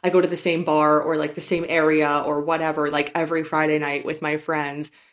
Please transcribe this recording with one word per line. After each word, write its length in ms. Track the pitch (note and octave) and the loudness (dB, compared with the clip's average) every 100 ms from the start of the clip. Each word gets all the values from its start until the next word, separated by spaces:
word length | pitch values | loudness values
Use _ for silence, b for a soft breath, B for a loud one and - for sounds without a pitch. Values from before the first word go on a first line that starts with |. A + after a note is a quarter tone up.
I 60 | F3+ | 2
go 100 | F3+ | 4
to 80 | F3+ | 2
the 80 | E3+ | 0
same 280 | F3+ E3 | -2 0
bar 360 | D#3+ D3+ D3+ D3+ | 2 4 4 4
or, 160 | - D#3 | 2 -2
like, 200 | D3+ D3+ | -2 -4
the 60 | |
same 240 | - F3 E3+ | -4 -4 0
area 540 | E3 D#3 D#3 D3 D3 C#3 | 2 4 4 2 0 0
or 160 | D3 | -2
whatever, 480 | D3 D#3+ D#3+ D#3 D3 | -2 -2 -2 -2 -2
like, 220 | D3 D3 | -2 -2
every 300 | - D#3+ E3 | -2 -2 -2
Friday 340 | D#3 D#3 D#3 D3+ | -2 0 2 0
night 260 | D3 C#3+ | -2 -4
with 200 | - D#3 | -6 -6
my 140 | D#3 D3+ | -4 -4
friends. 540 | D3+ D#3 C#3+ C#3+ D3 b b | -4 -4 -4 -6 -12 b b